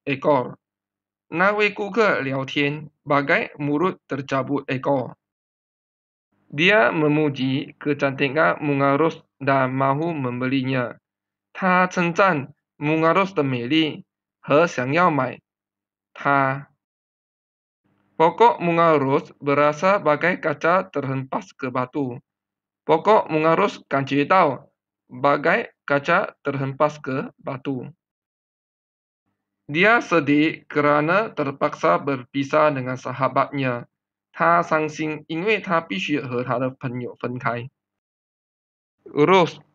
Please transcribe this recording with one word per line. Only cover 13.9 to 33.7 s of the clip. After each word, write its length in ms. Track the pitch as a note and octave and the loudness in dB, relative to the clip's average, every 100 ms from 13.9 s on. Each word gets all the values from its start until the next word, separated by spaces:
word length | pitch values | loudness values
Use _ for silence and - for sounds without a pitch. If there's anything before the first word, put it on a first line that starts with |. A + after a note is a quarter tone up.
| G3 - _ _ _ | -4 -16 _ _ _
和 260 | - C#3+ E3+ | 0 2 2
想 260 | - B2+ | 0 -2
要 180 | D#3 F3+ | 2 2
买 300 | C#3+ B2+ - _ _ _ _ _ _ _ | 2 -2 -6 _ _ _ _ _ _ _
它。 580 | - C#3+ C#3 C3+ C#3 C#3+ _ _ _ _ _ _ _ _ _ _ _ _ _ _ - | -6 0 2 0 -4 -10 _ _ _ _ _ _ _ _ _ _ _ _ _ _ 0
Pokok 480 | E3 E3+ A#3 - | 2 6 6 6
bunga 340 | E3+ E3+ E3+ D#3 | 0 4 4 4
ros 320 | C3+ C#3+ - - | 4 0 -2 -6
berasa 560 | C#3+ C#3+ D3 D3+ F#3+ G3+ | -2 2 2 2 2 2
bagai 400 | D3+ D3 D#3+ - | 2 2 0 0
kaca 480 | D#3 C#3 D#3+ F#3 F#3 | -2 -2 2 0 0
terhempas 640 | C#3+ C3+ C3+ C3+ - - | -6 -4 -4 -6 -8 -10
ke 160 | - C3 | -12 -6
batu. 520 | B2+ B2+ D3+ C3 A#2+ - _ _ _ _ _ - | -4 -4 -4 -6 -8 -16 _ _ _ _ _ 0
Pokok 400 | D#3+ F3 A3 - | 2 4 4 2
bunga 280 | D#3 D#3+ E3 | 2 2 4
ros 180 | G3 - - | 2 -2 -4
感 200 | C3+ C3 | -4 0
觉 180 | C#3 C#3+ | 0 2
到 460 | F#3+ D#3+ B2 - _ _ _ _ | 4 4 0 -10 _ _ _ _
bagai 640 | B2 C#3+ D3+ D3 G#3 - _ - | -2 0 2 0 0 -2 _ -2
kaca 500 | C#3+ C#3+ F3 - - | -2 2 0 0 -6
terhempas 560 | - C#3 C3+ C3+ D3+ D3+ | -8 -6 -4 0 -2 -2
ke 320 | C#3+ C3 A#3 - | -8 -8 -8 -12
batu. 560 | - C3+ C#3+ C3 B2+ - _ _ _ _ _ _ _ _ _ _ _ _ _ _ _ _ - | -12 -10 -8 -8 -10 -18 _ _ _ _ _ _ _ _ _ _ _ _ _ _ _ _ -8
Dia 320 | D3+ G3+ A#3+ | 0 4 4
sedih 640 | - E3+ C#3+ D3 D#3 - - | 2 0 2 2 2 -2 -6
kerana 640 | D3+ D3 D3 D3+ F#3+ A3 | 0 2 2 2 0 -2
terpaksa 720 | F#3+ C#3 C#3 D3 - D#3+ E3+ | -4 -6 -2 -4 -2 0 0
berpisah 720 | C#3 C3 B2 C#3 C3+ D#3 D3+ | -2 -6 -6 -6 -2 2 2
dengan 240 | C#3 B2+ B2+ | 2 -4 -8
sahabatnya. 880 | B2+ B2 C3+ C3+ C3+ C#3+ C3+ | -8 -4 -2 0 -2 -2 -4